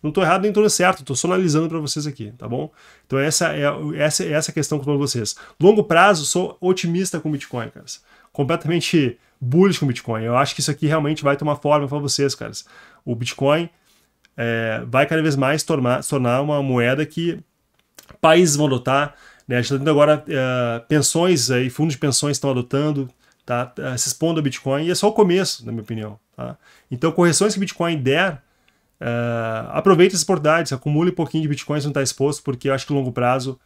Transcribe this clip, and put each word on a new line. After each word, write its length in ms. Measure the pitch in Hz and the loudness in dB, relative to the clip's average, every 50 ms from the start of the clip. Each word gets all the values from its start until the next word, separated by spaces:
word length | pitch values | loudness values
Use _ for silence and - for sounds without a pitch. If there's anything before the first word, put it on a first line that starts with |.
Não 80 | - 151 | -6 -2
tô 120 | 151 196 | 0 0
errado 200 | 185 156 175 190 | 2 2 2 2
nem 100 | 185 214 | 2 0
tô 160 | 196 208 214 208 | 2 2 2 2
certo, 360 | - - 180 185 185 - 139 | 2 2 2 2 2 0 -4
tô 100 | - 139 | -6 -6
só 140 | 123 - 170 | -4 -2 0
analisando 400 | 180 185 190 170 143 156 160 165 | 0 2 2 2 2 2 0 -2
pra 100 | 165 165 | -4 -6
vocês 280 | 151 139 - 156 147 | -6 -6 -6 -6 -6
aqui, 260 | 151 135 - 113 104 117 | -8 -10 -10 -12 -14 -14
tá 120 | 123 113 113 | -14 -10 -8
bom? 240 | 117 135 147 156 _ _ - - - _ _ | -6 -6 -6 -8 _ _ -20 -20 -20 _ _
Então 120 | _ 131 135 | _ -2 -2
essa 300 | 139 156 151 - - 160 | 0 0 0 0 0 -2
é 180 | 151 151 143 | -2 0 -2
a, 100 | 143 - - 151 151 156 | -2 -2 -2 -6 -8 -2
essa, 280 | 156 147 156 147 - 185 | 0 0 0 0 -2 -4
essa 260 | 170 151 151 156 - | -2 -2 -2 -2 -2
é 20 | |
a 20 | - | -4
questão 240 | 160 143 - 156 147 | -4 -4 -2 -4 -4
com 200 | 131 139 147 139 | -2 0 0 0
vocês. 380 | 143 135 - 123 110 - - - - - - _ | 0 -2 -2 -4 -4 -6 -8 -10 -16 -20 -6 _
Longo 240 | 151 190 220 214 - | 6 6 6 6 4
prazo, 400 | - 170 165 180 202 202 160 147 | 2 4 6 6 6 4 2 0
sou 320 | 131 - 180 185 214 - _ | -2 -2 -2 -2 -2 -6 _
otimista 600 | - 185 185 185 - 170 170 180 190 180 - 160 | -2 -2 0 0 0 -2 -2 -2 -2 -4 -6 -6
com 80 | 147 156 | -4 -4
o 40 | |
Bitcoin, 360 | 151 139 - - - 123 113 113 | -6 -6 -8 -8 -8 -8 -8 -8
caras. 340 | _ - - - - - _ _ _ _ _ _ | _ -20 -20 -20 -20 -20 _ _ _ _ _ _
Completamente 880 | _ - 143 127 170 165 - 147 170 170 - - - 165 143 120 - _ _ _ _ _ | _ -4 -2 -2 -2 -2 -2 -2 -2 0 0 2 2 2 2 2 -2 _ _ _ _ _
bullish 380 | 131 120 131 170 185 202 175 - | -4 0 6 6 6 6 4 2
com 60 | 151 | 0
o 40 | 139 | -2
Bitcoin. 360 | 120 - - - 113 110 110 | -2 -4 -6 -6 -6 -4 -2
Eu 120 | 117 120 | 0 2
acho 180 | 127 139 135 - | 2 0 0 -2
que 60 | - | -4
isso 100 | 143 - | -4 -4
aqui 160 | 143 - - | -4 -2 0
realmente 360 | 147 156 160 147 143 156 151 | 0 0 0 0 -2 -4 0
vai 140 | 151 139 143 | 0 0 0
tomar 200 | 143 151 147 147 | 0 0 -4 -4
forma 300 | - - 147 147 147 143 | -2 0 2 2 2 2
pra 120 | 131 143 147 | -2 -4 -4
vocês, 360 | 143 139 - - 143 139 - | -4 -4 -2 0 0 -2 -2
caras. 300 | - 113 110 117 - - _ - - - - _ _ _ | -4 -10 -14 -12 -14 -18 _ -20 -20 -20 -20 _ _ _
O 100 | 123 120 | -8 -6
Bitcoin, 540 | 117 120 113 - - 135 139 147 165 170 165 _ _ _ _ _ _ _ _ _ _ _ _ _ | -6 -6 -8 -6 -2 2 2 2 2 0 -4 _ _ _ _ _ _ _ _ _ _ _ _ _
é, 480 | - 120 117 117 113 113 113 110 110 120 | -6 -4 -2 -2 -2 -2 -2 -4 -6 -6
vai 200 | 120 117 131 147 | -2 0 0 2
cada 140 | 147 160 160 | 2 0 0
vez 160 | 156 160 143 | 0 0 0
mais 260 | 135 135 131 147 156 | 0 0 0 0 -2
tornar, 400 | - - 165 143 127 120 123 139 | -2 -2 -2 0 2 0 0 0
se 60 | - - | -2 -4
tornar 320 | - 139 127 120 120 131 | -2 0 0 0 0 0
uma 220 | 143 151 151 143 | 0 0 -2 -2
moeda 420 | 139 135 127 120 117 120 131 143 156 | 0 0 0 2 2 2 2 0 -2
que 340 | 151 - - 170 170 165 - - _ _ _ _ _ _ _ _ _ _ - - - - _ | -4 -4 -4 -4 -4 -4 -6 -12 _ _ _ _ _ _ _ _ _ _ -20 -20 -20 -10 _
países 360 | - 160 160 175 185 165 143 | 4 6 8 8 6 6 4
vão 100 | 143 147 | 2 2
adotar, 480 | 143 131 120 123 - 131 139 147 143 - _ - - - _ _ | 2 0 0 0 0 0 0 0 -2 -8 _ -20 -20 -20 _ _
né? 120 | - 123 123 | -4 -2 -2
A 20 | |
gente 100 | 120 120 | 0 0
tá 80 | 139 135 | -2 -2
tendo 120 | 139 156 | 0 2
agora, 340 | 151 143 147 147 151 151 147 | 4 6 6 6 4 2 0
é, 520 | - 160 135 131 127 127 123 123 120 117 117 117 _ | -4 -2 -2 0 0 0 0 -2 -2 -4 -6 -2 _
pensões 600 | 147 151 135 - - 165 170 185 180 147 120 123 | 2 2 2 2 2 2 2 4 2 2 2 0
aí, 180 | 131 123 127 127 | 0 0 0 -2
fundos 240 | - - 147 165 | -2 -2 -2 -2
de 60 | 139 - | -2 -2
pensões 400 | - 147 123 - - 147 143 - | -2 -2 0 0 -2 -2 -4 -2
estão 120 | - 139 | -2 -2
adotando, 560 | 131 123 123 123 - 135 147 151 151 143 135 123 _ _ _ _ _ _ _ | -2 -2 -4 -2 -2 0 0 0 -2 -2 -4 -6 _ _ _ _ _ _ _
tá? 260 | - 123 120 127 123 _ - | -6 -4 -4 -4 -6 _ -10
É, 180 | 151 131 127 120 | -8 -8 -4 -4
se 100 | - 139 | -4 -4
expondo 320 | - - 156 165 170 160 | -4 -2 -2 0 0 0
ao 20 | |
Bitcoin, 440 | 151 139 123 - - 135 135 143 156 | 0 -2 -4 -4 -4 -2 -2 -2 0
e 40 | 170 | -2
é 40 | 180 | -2
só 140 | 170 - 208 | 0 0 0
o 40 | |
começo, 540 | 214 233 208 185 175 190 190 - - - 117 | 4 4 4 4 4 2 0 -2 -4 -8 -10
na 40 | 113 | -10
minha 120 | 117 113 | -10 -10
opinião, 360 | 104 - 117 110 107 107 104 107 _ _ _ | -8 -8 -8 -8 -8 -12 -14 -18 _ _ _
tá? 220 | - 123 123 123 _ _ _ _ _ _ _ | -14 -12 -12 -12 _ _ _ _ _ _ _
Então, 220 | 131 123 - 165 | -8 -2 -2 -2
correções 400 | 160 - 175 175 160 - 196 220 | 2 4 4 4 4 2 2 0
que 60 | 208 190 | 0 -2
o 20 | |
Bitcoin 380 | 196 190 - - 170 170 170 151 | -4 -6 -4 -4 -4 -2 -2 -2
der, 440 | 127 127 135 160 185 196 147 135 _ _ _ _ _ _ _ _ _ _ _ _ | 0 0 2 2 0 -2 -4 -8 _ _ _ _ _ _ _ _ _ _ _ _
é, 680 | - 117 117 120 120 120 117 117 113 113 113 113 117 - | -8 -6 -4 -4 -2 -4 -4 -4 -4 -4 -6 -6 -8 -4
aproveite 480 | - 160 - 196 190 160 175 202 - | -6 2 6 6 8 8 6 4 4
as 60 | 175 | 0
oportunidades, 500 | - - 190 165 147 151 156 165 165 - | 0 0 -2 0 2 2 2 2 0 -2
acumule 380 | 139 127 - 151 147 151 170 180 | -6 -6 -4 -2 0 2 2 0
um 40 | 180 | 0
pouquinho 280 | - 165 139 - 160 | -2 -4 -2 -2 -2
de 60 | 156 147 | -2 -2
Bitcoin 300 | 147 135 - - 147 151 | -4 -4 -4 -6 -4 -4
se 80 | 135 | -4
não 60 | 147 | -2
tá 100 | 139 147 | -2 -2
exposto, 400 | 135 127 - - 135 147 143 - | -2 -4 -2 -2 -2 -2 -2 -4
porque 280 | - - 131 123 - 135 | -6 -8 -8 -4 -2 -2
eu 20 | |
acho 140 | 135 131 - | -2 -2 -2
que 80 | - 143 | -2 -2
no 40 | 139 | -2
longo 140 | 135 123 | -2 -2
prazo 480 | 120 123 123 123 127 131 123 135 131 _ _ | -2 0 0 0 0 0 -2 -6 -10 _ _